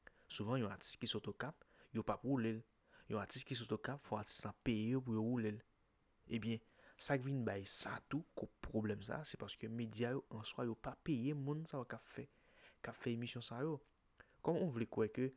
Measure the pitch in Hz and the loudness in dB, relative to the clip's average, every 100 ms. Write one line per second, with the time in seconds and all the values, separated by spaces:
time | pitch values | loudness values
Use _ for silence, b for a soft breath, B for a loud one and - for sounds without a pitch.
0 | - B B - 104 131 107 98 - - | -20 B B -4 0 2 2 -2 -4 -2
1 | 120 110 - - 131 - B B B 117 | 0 -2 -2 -4 -6 -6 B B B -2
2 | - 104 123 135 113 110 - _ B B | 2 2 4 4 4 0 -6 _ B B
3 | B 107 98 - - 123 117 110 - 139 | B -2 -2 -4 -4 -4 -2 -2 -2 -4
4 | - 107 107 - 107 - - 110 110 131 | -2 -4 -2 -6 -6 -2 2 2 4 2
5 | 127 110 113 123 107 104 - _ _ _ | 2 2 4 2 2 -2 -8 _ _ _
6 | _ _ - 117 107 113 - B B B | _ _ -4 -2 0 -2 -4 B B B
7 | - 143 131 139 110 101 98 - - - | 2 2 2 0 2 0 -2 -2 0 -4
8 | - 285 - - - _ - 113 107 104 | -2 -4 -4 -8 -8 _ -2 2 2 0
9 | 104 107 156 - 104 - 110 113 117 107 | -2 -4 -4 -6 -6 -6 -6 -2 -2 0
10 | 120 135 - 113 110 - 123 113 - - | 0 0 -2 -8 -6 -2 -2 0 -4 -6
11 | - 139 127 151 139 147 160 143 120 113 | 0 2 2 0 0 -2 -2 -4 -4 -8
12 | - - - B B B B B - 113 | -10 -10 -10 B B B B B -10 -4
13 | - 117 120 123 117 120 147 147 - _ | 0 0 -2 -4 -6 -2 0 -2 -6 _
14 | _ - B B - 165 180 117 110 - | _ -20 B B 2 4 4 2 2 4
15 | 110 - 131 | 2 4 0